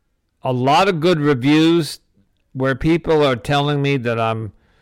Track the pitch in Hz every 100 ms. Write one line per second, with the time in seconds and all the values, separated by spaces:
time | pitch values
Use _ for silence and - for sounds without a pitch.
0 | _ _ _ _ 131 127 127 156 190 175
1 | 165 170 147 135 131 151 160 170 147 -
2 | _ _ _ _ _ 131 131 131 156 165
3 | 160 156 147 123 - 143 143 147 139 139
4 | 117 117 113 113 107 - _ _